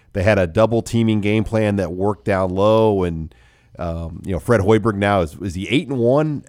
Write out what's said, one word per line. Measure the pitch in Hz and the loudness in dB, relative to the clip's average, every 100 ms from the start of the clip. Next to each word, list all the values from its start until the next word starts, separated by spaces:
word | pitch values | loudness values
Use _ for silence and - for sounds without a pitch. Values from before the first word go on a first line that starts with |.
| _ | _
They | 101 | -2
had | 92 101 | 2 2
a | 90 | 2
double-teaming | 82 110 117 - 117 113 107 | 2 2 0 -2 0 0 0
game | 101 107 101 | 0 0 0
plan | 110 107 101 | -2 0 -2
that | 90 | -4
worked | 90 101 101 - | -2 -2 -2 -2
down | 95 95 | 0 0
low. | 92 104 110 110 98 | 2 2 4 4 2
And, | 90 82 80 - _ _ _ - | -2 -4 -8 -14 _ _ _ -12
um, | 85 82 82 80 - | -8 -8 -10 -10 -6
you | |
know, | 87 | -4
Fred | - 117 | 2 2
Hoiberg | 98 110 107 98 | 4 2 2 0
now, | 101 101 | 2 2
is, | 92 - | 0 -6
is | 98 | -8
he | 87 92 | -8 -2
eight | 127 120 | -2 -2
and | 135 | -2
one | 117 139 156 143 | 2 2 0 -4